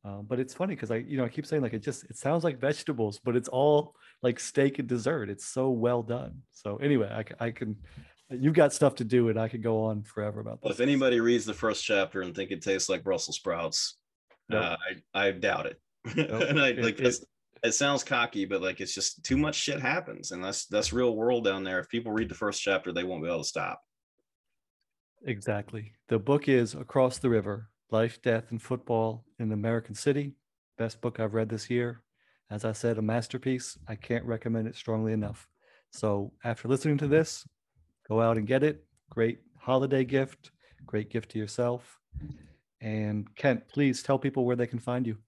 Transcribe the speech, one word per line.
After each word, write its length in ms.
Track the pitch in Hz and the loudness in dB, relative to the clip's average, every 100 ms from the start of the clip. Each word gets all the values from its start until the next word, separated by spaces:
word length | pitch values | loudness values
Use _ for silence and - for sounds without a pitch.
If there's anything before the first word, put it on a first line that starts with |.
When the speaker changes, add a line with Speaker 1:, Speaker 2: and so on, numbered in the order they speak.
Speaker 1:
Uh, 200 | 104 101 | -12 -12
but 160 | 104 127 | -4 -4
it's 160 | 127 - | -4 -2
funny 200 | 190 143 | -4 -2
'cause 140 | 110 | -2
I, 60 | 117 | -4
you 200 | 123 139 | -2 -2
know, 100 | 120 | -2
I 40 | |
keep 160 | - 147 | -4 -2
saying, 160 | 156 | 0
like, 120 | 123 | 0
it 100 | 110 | -2
just, 220 | 104 - - | -6 -8 -12
it 120 | - | -4
sounds 260 | 139 165 | 0 2
like 160 | 160 127 | 0 0
vegetables, 600 | 135 151 - 123 107 101 | -2 -2 -4 -2 -2 -2
but 120 | 127 123 | 0 0
it's 120 | 123 | 0
all, 460 | 127 147 147 151 _ - _ | 4 6 6 4 _ -20 _
like, 160 | 123 120 | 0 0
steak 400 | - - 139 139 | 0 2 4 2
and 100 | 123 | -2
dessert. 400 | 120 117 156 104 | 0 0 -2 -4
It's 160 | 98 - | -8 -6
so 240 | 131 131 | -2 0
well 320 | 120 120 120 | 2 2 2
done. 400 | 113 120 131 135 - | 0 -6 -6 -14 -20
So 280 | - 107 101 | -10 -8 -2
anyway, 300 | 139 135 101 | 2 4 2
I 100 | 110 | -4
c-, 120 | 110 - | -8 -6
I 120 | 117 | -6
can, 240 | 117 110 107 - - - _ _ | -4 -8 -8 -12 -20 -20 _ _
you've 240 | 127 139 160 | 0 4 6
got 180 | 143 | 6
stuff 220 | - 143 - | 6 4 4
to 80 | |
do, 260 | 113 123 117 | 2 4 4
and 100 | 110 | 2
I 80 | 110 | -2
could 140 | 120 | -2
go 220 | 113 110 | 0 0
on 180 | 110 104 | 0 -2
forever 380 | 107 - 104 104 | -6 -6 -6 -6
about 180 | 110 110 | -10 -6
Speaker 2:
Well, 60 | 107 | -4
Speaker 1:
this. 100 | - | 0
Speaker 2:
if 20 | |
anybody 380 | 127 139 131 120 | 2 4 4 4
reads 260 | 117 120 107 | 4 4 0
the 80 | |
first 300 | 101 113 104 | -2 -2 0
chapter 400 | - 104 92 98 | 2 2 2 -2
and 100 | 92 | -6
think 160 | 85 92 | -6 -6
it 140 | 92 | -4
tastes 260 | 104 95 - | 0 0 0
like 140 | 92 | -2
Brussels 320 | 90 87 - - | 0 -2 -2 -6
sprouts, 640 | 95 85 82 - - - _ _ _ _ - | -4 -2 -2 -2 -4 -8 _ _ _ _ -2
Speaker 1:
Nope. 140 | 107 | 0
Speaker 2:
uh, 140 | 85 85 92 90 _ | 0 -4 -6 -10 _
I, 140 | 98 101 | 0 0
I 40 | |
doubt 340 | 92 98 92 - | 2 0 0 -4
it. 120 | - _ _ | -8 _ _
<laughs> 120 | 117 156 | -6 -2
Speaker 1:
Nope. 280 | 151 110 143 | -2 0 2
Speaker 2:
And 100 | 147 | 4
I, 100 | 135 | 2
Speaker 1:
It, 140 | 120 | 2
Speaker 2:
like, 160 | 117 107 | 0 4
Speaker 1:
it 40 | |
Speaker 2:
that's, 200 | 127 123 - _ _ - | 2 2 -8 _ _ -2
it 120 | 117 110 | 0 2
sounds 280 | 143 139 | 2 0
cocky, 420 | - 123 113 104 95 | 0 -2 0 -2 -2
but, 180 | 98 | -2
like, 180 | 92 90 | -2 -4
it's 140 | 95 - | -6 -4
just 280 | - - | -4 -4
too 140 | - 131 | 0 2
much 160 | 151 | 2
shit 260 | 151 - 135 | 0 -4 -2
happens, 520 | 131 131 - 104 - | -2 -2 -6 -12 -10
and 120 | 90 | -8
that's, 220 | 95 98 - | -6 -6 -2
that's 260 | 104 98 | 0 0
real 240 | 113 123 110 | 2 2 2
world 300 | 117 120 107 | 2 2 2
down 180 | 95 | 0
there. 160 | 95 92 | -2 -4
If 100 | 87 | -4
people 220 | 120 117 | -6 -2
read 180 | 110 110 | -2 -2
the 40 | |
first 260 | - 104 98 | -2 -4 -2
chapter, 320 | 101 95 90 | 0 0 0
they 120 | 85 | -4
won't 180 | 90 87 | -4 -4
be 80 | 80 | -2
able 140 | 85 | -2
to 40 | - | -4
stop. 360 | - 90 - _ _ _ _ _ _ _ _ _ _ _ _ _ _ | -4 -6 -8 _ _ _ _ _ _ _ _ _ _ _ _ _ _
Speaker 1:
Exactly. 680 | 165 107 104 104 101 110 107 _ _ | -8 -6 -4 -6 -6 -12 -12 _ _
The 80 | 113 | -2
book 320 | 113 143 143 | 2 2 4
is 240 | 131 113 | 4 2
Across 460 | 139 120 139 127 - | -4 -2 2 2 2
the 100 | 131 | 2
River: 380 | 113 98 101 110 _ _ | 2 0 -8 -10 _ _
Life, 300 | 110 117 - | 0 0 0
Death, 240 | 123 113 113 | 0 0 -2
and 100 | 127 | -10
Football 640 | - 127 - 113 110 113 _ - | -6 -6 0 0 0 -4 _ -8
in 100 | 110 | -4
an 40 | |
American 420 | 107 113 117 - | -2 0 -2 -4
City. 400 | 107 143 143 143 - _ _ _ - | -2 0 0 -2 -10 _ _ _ -6
Best 240 | 113 - | -6 -4
book 180 | 123 117 | -6 -2
I've 140 | 110 | -2
read 160 | 110 110 | 0 -2
this 200 | 113 - | -4 -2
year. 320 | 120 120 117 _ _ _ _ _ | 0 0 -6 _ _ _ _ _
As 140 | 107 | -4
I 80 | 113 | -4
said, 260 | 107 117 110 | 0 0 0
a 40 | |
masterpiece. 760 | 107 117 117 127 131 127 - - - | 0 0 -2 -4 -2 -2 -6 -14 -12
I 100 | 110 | -12
can't 280 | - 117 | -4 -4
recommend 440 | 120 113 117 113 113 | -2 -4 -2 -2 -4
it 100 | - | -6
strongly 340 | - 110 110 | -4 -2 0
enough. 360 | 110 104 110 - _ _ _ _ | 0 -2 -8 -16 _ _ _ _
So 400 | - 107 101 101 _ | -4 0 0 -4 _
after 260 | 120 110 117 | -6 -4 0
listening 280 | 135 156 143 | 2 2 0
to 80 | 143 | 4
this, 380 | 151 160 - - _ _ _ _ _ - | 4 2 -6 -14 _ _ _ _ _ -2
go 80 | 110 | 2
out 180 | 113 113 | 4 4
and 80 | 104 | 2
get 160 | 131 | 4
it. 220 | 151 147 _ _ _ | 2 0 _ _ _
Great 300 | - 113 117 _ _ | 0 0 0 _ _
holiday 460 | - 131 135 135 | 0 2 4 2
gift, 480 | 127 135 135 - - _ _ _ - | 2 2 0 -6 -20 _ _ _ -4
great 240 | 107 107 | -4 -2
gift 220 | 120 - | -6 -4
to 80 | 110 | -6
yourself. 640 | 107 - 120 123 - - _ - - - - _ _ _ | -6 -2 0 -2 -8 -20 _ -12 -12 -14 -20 _ _ _
And 520 | 113 110 107 104 107 - | -6 -4 -2 -4 -6 0
Kent, 320 | 143 117 - | 0 0 -2
please 340 | - 139 127 | 2 2 2
tell 160 | - 135 | 0 0
people 240 | 139 135 | 2 0
where 140 | 123 120 | 0 0
they 100 | 120 | 0
can 120 | 120 | -4
find 280 | 127 123 117 | -4 -2 -2
you. 100 | 107 | -6